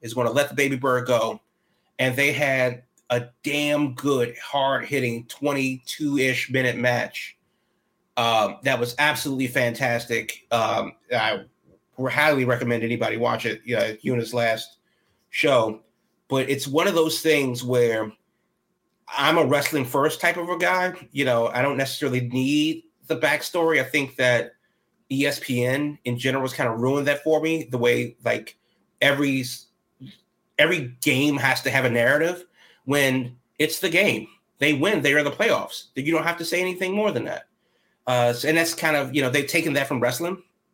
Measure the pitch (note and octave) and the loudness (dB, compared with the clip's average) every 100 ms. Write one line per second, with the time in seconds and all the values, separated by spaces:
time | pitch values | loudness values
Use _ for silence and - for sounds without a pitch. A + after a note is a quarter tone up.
0 | A#2 A#2 A#2 B2+ C#3+ C3+ C#3 C3+ C3+ B2+ | -8 -2 0 2 0 0 0 0 0 0
1 | A#2+ A#2+ A2+ A2 _ _ _ _ _ - | 2 0 0 -4 _ _ _ _ _ -4
2 | C3 B2 C#3 C#3+ C#3+ C3 B2+ B2 - _ | -2 0 0 0 0 2 0 -2 -12 _
3 | - B2 A#2+ _ D3 D3 D3 D3 D3 A#2+ | -4 -4 -4 _ -6 -2 0 0 0 -2
4 | C#3 C3 A#2+ - - C#3 C3+ C3 - C#3 | 0 0 0 -6 -6 -2 0 -2 -2 -2
5 | B2 A#2 A#2 - C#3+ C#3 C3 C3 - - | -2 -4 -8 -6 -4 -2 -2 -4 -10 -6
6 | D3+ C#3+ C3 B2+ - C3 B2+ A#2 B2 A#2+ | -2 0 0 0 -2 0 0 0 0 0
7 | G#2+ - - - _ _ _ _ _ _ | -2 -8 -14 -16 _ _ _ _ _ _
8 | _ - A#2 A2+ G2+ G2+ C3+ B2+ A#2+ - | _ -2 2 2 0 -2 -2 0 -2 0
9 | D3 C#3+ D3 C3 B2+ C3+ A#2+ A#2 C3 A#2+ | 2 0 -2 -2 -2 0 0 0 0 -2
10 | A#2 A2+ - - - A#2 A2 A2+ G#2+ - | -2 -4 -4 -10 -2 0 2 0 -4 -10
11 | - A#2+ A2 G2+ - _ _ _ _ - | -4 -2 0 -2 -6 _ _ _ _ -8
12 | C3 C#3 D3+ C#3+ B2+ A#2+ B2 A#2 A#2 A#2+ | -4 2 2 4 2 0 0 -2 -2 -2
13 | A2 A2+ A#2 A2+ A#2 G#2+ A#2+ A#2 A2 G#2+ | -2 -2 -2 -2 -4 -6 -4 -2 -2 -4
14 | - B2 A2+ A#2+ A#2 A2 - _ _ _ | -2 -2 -2 0 0 0 -4 _ _ _
15 | _ _ _ - D3+ B2+ A2+ G#2+ _ _ | _ _ _ 0 4 4 2 -2 _ _
16 | _ _ - C3+ C3 C3+ C3+ C#3+ F#3+ E3 | _ _ -4 -2 0 -2 -2 0 2 2
17 | D#3+ - D#3+ D3+ C3 A#2+ B2 B2 A#2+ A2+ | 2 0 2 2 2 -2 0 2 2 2
18 | G#2+ - _ _ _ _ _ _ _ _ | -4 -10 _ _ _ _ _ _ _ _
19 | - C3+ C#3 E3 C3 C#3 C#3 D3+ B2 C#3 | -10 0 2 4 4 2 0 -2 0 2
20 | D3+ - E3+ F3 E3+ F3 F3 F#3 F3+ F3 | 0 0 -2 -2 -4 -2 0 0 0 -4
21 | - C#3 C3 A#2 A#2 B2 C3+ C3 C3+ - | -10 -2 0 2 2 0 0 0 -4 -4
22 | C#3 B2+ B2 B2 C3 D3 D3+ E3 - _ | -2 -2 -2 -2 0 2 2 -2 -10 _
23 | - D#3+ D3+ D3+ - F3+ E3 D3+ B2+ D3+ | -6 -2 0 0 -2 0 2 2 2 0
24 | C3+ - B2+ A#2+ - - _ _ _ _ | -2 0 2 2 0 -10 _ _ _ _
25 | - C3+ C#3 C#3 - B2 B2 C3+ D3 D3 | -6 0 0 -2 -2 0 0 0 -2 -4
26 | B2 A#2+ B2+ C3+ C3 - B2+ A2+ B2+ C#3+ | -6 -2 0 0 -2 -2 -2 0 0 0
27 | C#3+ C#3+ D#3+ D#3 D#3+ D#3+ A#2+ B2 A#2+ A#2+ | 0 -2 2 2 2 -2 -4 0 2 2
28 | A#2+ - A2+ A2 - - _ _ _ - | 0 -6 -4 -4 -6 -20 _ _ _ 0
29 | C3+ C#3 C#3+ C3+ B2 - - _ _ _ | 2 2 2 0 -2 -10 -16 _ _ _
30 | C3 - _ _ _ - D#3 F3 B2 - | -20 -20 _ _ _ 2 2 2 -4 -4
31 | D3+ C3 D3 C#3 C3 B2+ C3+ C3+ B2+ A#2+ | 0 2 2 2 2 0 0 2 2 4
32 | A#2+ D3 E3 F3 - _ - _ - C#3+ | 4 4 2 -2 -10 _ -20 _ -2 2
33 | C3+ C3 B2 - _ - D#3 - F#3+ E3 | 2 0 -4 -10 _ -2 -2 0 0 2
34 | G3+ - - - _ - C#3+ C#3+ F3+ G#3 | 2 0 -4 -18 _ -2 2 2 2 2
35 | C#3+ D3 C#3+ C#3 A3 A#2 G2 - - - | 2 2 2 0 0 0 -2 -12 -12 -6
36 | C#3+ D#3+ D#3 E3+ D#3+ F3 F#3 F3+ F#3 G3+ | -2 0 0 -2 -4 -2 -2 -2 -4 -2
37 | G#3+ D#3 - - - _ _ _ _ _ | 0 -2 -4 -8 -12 _ _ _ _ _
38 | - B2 A#2+ A#2+ C3+ D#3+ E3 - D#3+ D3+ | -2 2 2 2 0 2 0 -2 0 0
39 | C3 C#3+ C3 C#3+ C#3+ E3+ D#3+ C#3 C3+ C3 | 0 0 0 0 0 0 0 0 0 0
40 | A#2+ B2+ E3+ F#3+ - _ _ | 0 0 -4 -6 -12 _ _